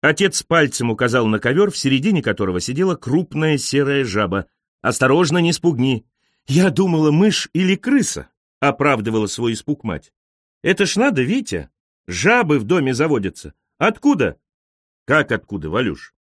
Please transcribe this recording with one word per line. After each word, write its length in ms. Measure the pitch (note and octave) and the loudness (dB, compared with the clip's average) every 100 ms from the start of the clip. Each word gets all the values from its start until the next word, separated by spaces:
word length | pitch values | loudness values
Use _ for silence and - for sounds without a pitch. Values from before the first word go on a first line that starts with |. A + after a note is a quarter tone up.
Отец 400 | C#3+ D3+ G3 - | 0 0 -2 -2
пальцем 480 | - E3+ D3 - A#2+ | -2 2 2 0 -4
указал 380 | A2 B2 B2 A2 | -2 0 0 0
на 100 | G#2+ | 0
ковёр, 320 | A#2+ C#3 G3+ | 0 0 0
в 80 | - | 0
середине 440 | C#3 C3+ E3+ F#3+ | -2 0 0 0
которого 380 | A#2 G2+ G2 F2+ | 0 -2 -2 -4
сидела 360 | F2 C3 F#3 F3 | -4 -2 -2 -2
крупная 600 | - D3 E3+ D3+ D#3+ D3 | -2 -2 -2 -2 0 0
серая 480 | - C#3 C#3 C#3 | 0 0 0 0
жаба. 420 | B2+ G2 G2+ G2 F2+ _ _ _ | -2 -2 -2 -2 -6 _ _ _
«Осторожно, 580 | - A#2 B2+ D3 F3 E3+ | -4 0 2 4 2 2
не 140 | E3+ | 0
спугни!» 520 | E3+ E3+ C3 C3 B2 _ _ _ _ - | 0 0 0 0 -2 _ _ _ _ -2
«Я 220 | C#3 F#3 | 2 2
думала, 420 | - F#3+ D#3+ D#3 | 2 0 2 2
мышь 360 | D3+ G#3+ F3+ - | 4 2 2 -4
или 240 | E3 F#3 G3 | -2 0 0
крыса», 520 | - C#4 - - - _ _ _ | 0 0 0 -6 -12 _ _ _
оправдывала 720 | C#3+ C3 C#3+ C3 G#2+ A2 G#2 | -2 0 0 0 0 0 -2
свой 240 | - A#2 | -2 -4
испуг 320 | A2+ - D3 | -4 -6 -6
мать. 280 | A2 D#2 _ _ _ _ _ _ | -6 -8 _ _ _ _ _ _
«Это 240 | D#3+ F3+ G3+ | -4 0 0
ж 100 | F#3+ | 0
надо, 260 | B3 D#3+ | 0 0
Витя! 480 | B2+ A#3+ - F2 D2 _ _ _ - | -2 -2 -4 -8 -10 _ _ _ -10
Жабы 500 | F2 C3 A#3+ F3+ D3 | -2 2 2 2 0
в 60 | |
доме 300 | G#2 F3+ C3+ | 2 0 0
заводятся! 600 | B2+ D#3 C3+ F#2+ - D2 _ _ _ | 0 0 0 -2 -8 -20 _ _ _
Откуда?» 600 | F#3+ A3+ D4 A#3+ G#2+ - _ _ _ _ _ _ | -2 0 0 2 0 -4 _ _ _ _ _ _
«Как 260 | - D3+ - | 0 0 0
откуда, 400 | A2 _ G2+ D#2 | -4 _ -10 -6
Валюш? 440 | E2+ B2 C#2+ - _ | -2 -2 -6 -14 _